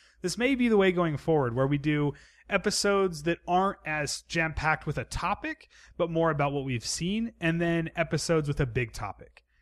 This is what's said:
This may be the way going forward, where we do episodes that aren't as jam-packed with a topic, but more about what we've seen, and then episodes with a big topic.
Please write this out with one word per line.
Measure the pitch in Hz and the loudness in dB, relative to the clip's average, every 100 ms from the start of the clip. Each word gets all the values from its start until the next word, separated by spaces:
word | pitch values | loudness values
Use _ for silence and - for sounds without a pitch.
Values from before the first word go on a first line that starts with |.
| _ _ | _ _
This | 180 196 | -6 -2
may | 247 | 0
be | 262 240 | 2 4
the | 214 | 6
way | 190 | 4
going | 175 170 143 | 4 0 0
forward, | - 156 123 | 2 2 2
where | 117 135 | 2 2
we | 143 | 2
do | 147 151 147 143 - _ - | 2 0 0 -2 -12 _ -4
episodes | 196 208 - 202 196 190 160 | -2 0 0 2 2 2 -2
that | 156 165 - | -4 -4 0
aren't | 180 196 - | 2 2 -2
as | 156 156 143 - | -6 -4 -4 -6
jam-packed | - 170 160 151 156 151 - | -4 -2 -2 -2 -2 0 -2
with | 139 | -6
a | |
topic, | 113 - 175 208 311 311 - - - - | -4 -4 -4 -4 -6 -8 -14 -20 -12 -4
but | 165 | -2
more | 165 165 | 2 2
about | 147 143 | 2 0
what | 143 | -2
we've | 135 120 - | -2 -4 -4
seen, | - 170 214 233 - | -4 -2 -2 -4 -2
and | 170 170 | 0 2
then | 170 170 160 - | 2 0 0 -2
episodes | 160 156 - 165 147 | -2 -2 2 2 2
with | 143 | 0
a | 135 | -2
big | 117 117 | -2 -4
topic. | - 104 - - _ _ _ | -6 -10 -12 -18 _ _ _